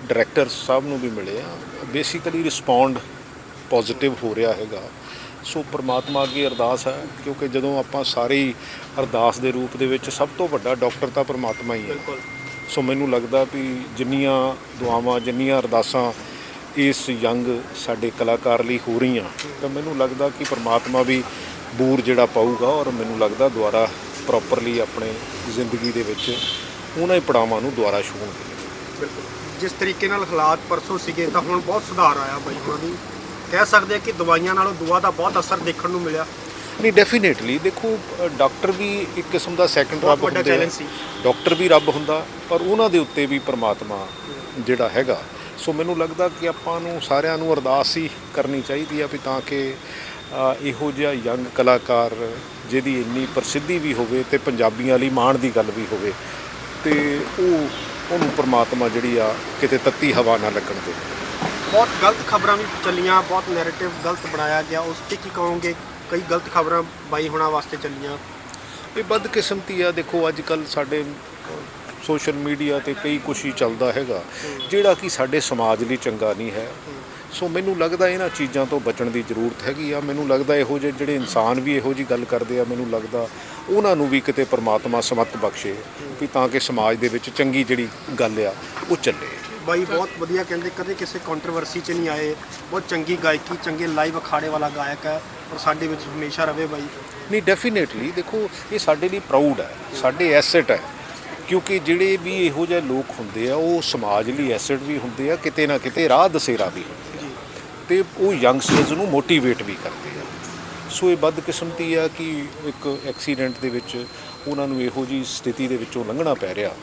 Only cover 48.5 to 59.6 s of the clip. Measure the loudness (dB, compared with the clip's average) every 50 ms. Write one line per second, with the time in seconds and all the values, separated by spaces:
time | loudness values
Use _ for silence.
48.5 | 0 -2 -2 -2 -2 -4 -4 -4 -2 -2 -2 -2 -4 -6 -4 -2 -2 -2 -2 -2
49.5 | -2 -2 -2 -2 -4 -8 -12 -14 -12 -12 -12 -12 -14 -14 -14 -10 -4 0 2 2
50.5 | 2 2 -2 -4 -4 -2 -2 -4 -2 0 0 0 0 0 -2 -2 -2 -2 -4 -4
51.5 | 2 4 6 6 6 6 4 2 4 4 4 2 0 -4 -6 -6 -6 -8 -10 -12
52.5 | -14 -14 -8 -2 0 0 0 2 0 0 -2 -2 -2 -2 -2 0 -2 -2 -2 0
53.5 | -2 -4 -2 0 -2 0 0 0 0 0 0 0 0 -2 0 2 0 0 2 2
54.5 | 2 4 4 4 4 2 2 4 4 4 4 4 4 4 6 6 6 6 4 2
55.5 | 4 4 2 2 0 -4 -4 -4 -4 -2 -2 -2 -4 -4 -8 -12 -10 -10 -10 -10
56.5 | -10 -12 -12 -12 -12 -4 0 2 2 4 2 2 0 -2 -4 -4 -2 2 4 4
57.5 | 4 4 2 0 -4 -6 -8 -8 -10 -10 -6 -2 0 2 2 0 2 2 2 4
58.5 | 6 4 4 4 2 2 2 2 2 0 0 2 2 4 4 2 0 -2 -6 -8
59.5 | -4 0